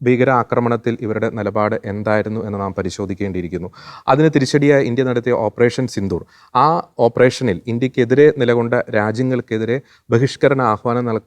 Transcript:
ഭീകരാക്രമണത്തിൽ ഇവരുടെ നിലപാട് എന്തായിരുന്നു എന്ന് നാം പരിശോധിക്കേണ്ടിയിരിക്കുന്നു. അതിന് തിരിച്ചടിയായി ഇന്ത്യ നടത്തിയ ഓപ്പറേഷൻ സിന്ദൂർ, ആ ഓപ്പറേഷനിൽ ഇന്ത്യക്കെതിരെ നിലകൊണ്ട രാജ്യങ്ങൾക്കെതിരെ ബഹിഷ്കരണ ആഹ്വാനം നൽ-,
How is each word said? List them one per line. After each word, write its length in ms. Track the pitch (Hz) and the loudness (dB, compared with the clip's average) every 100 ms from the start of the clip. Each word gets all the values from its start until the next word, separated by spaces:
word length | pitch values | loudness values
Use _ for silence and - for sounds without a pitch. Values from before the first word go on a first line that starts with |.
ഭീകരാക്രമണത്തിൽ 920 | 123 123 131 127 110 123 120 120 117 117 | 0 2 2 2 0 0 0 -2 -4 -4
ഇവരുടെ 280 | 110 107 110 | -4 -4 -4
നിലപാട് 520 | 110 101 107 104 107 107 | -4 -4 -2 -2 -2 -6
എന്തായിരുന്നു 600 | 101 107 107 107 110 104 | -6 -2 0 -2 -6 -6
എന്ന് 140 | 101 | -6
നാം 140 | 98 | -6
പരിശോധിക്കേണ്ടിയിരിക്കുന്നു. 1000 | 95 92 - 98 95 101 90 85 85 90 - - - - | -6 -6 -6 -8 -6 -6 -6 -6 -8 -10 -16 -20 -6 0
അതിന് 220 | 135 156 147 | 4 4 2
തിരിച്ചടിയായി 500 | 131 143 143 139 120 | 2 2 4 4 2
ഇന്ത്യ 180 | 120 | -2
നടത്തിയ 280 | 127 120 120 | 0 0 0
ഓപ്പറേഷൻ 560 | 117 107 - 120 - 123 | -2 -2 0 0 0 -6
സിന്ദൂർ, 380 | - 98 85 - _ _ 123 | -4 -4 -4 -8 _ _ 2
ആ 320 | 147 170 - - | 2 2 -4 0
ഓപ്പറേഷനിൽ 600 | 120 - 127 - 123 85 - | 0 4 2 2 -2 -2 -4
ഇന്ത്യക്കെതിരെ 640 | 117 127 - 117 127 151 147 | -4 -2 0 2 6 6 4
നിലകൊണ്ട 360 | 120 120 117 | 0 0 0
രാജ്യങ്ങൾക്കെതിരെ 1080 | 123 - 113 107 110 127 123 - 110 110 135 - _ - | -2 -2 -2 -2 -2 -2 -2 -4 -4 -2 -4 -6 _ -2
ബഹിഷ്കരണ 520 | 117 131 - 143 135 | 0 0 2 2 4
ആഹ്വാനം 440 | 120 104 123 120 120 | 0 0 -2 -2 -2
നൽ-, 160 | 110 | -4